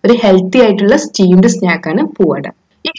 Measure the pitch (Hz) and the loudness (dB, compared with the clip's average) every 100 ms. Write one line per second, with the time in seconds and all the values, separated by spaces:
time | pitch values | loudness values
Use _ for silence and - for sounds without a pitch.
0 | 214 233 214 185 185 254 226 190 202 285 | 0 2 2 0 2 2 2 2 0 0
1 | - - 180 180 233 - 180 165 160 170 | -2 0 2 4 2 0 -4 -4 -4 -4
2 | 311 - 165 135 - - _ _ 311 | -4 -2 -2 -2 -8 -16 _ _ -10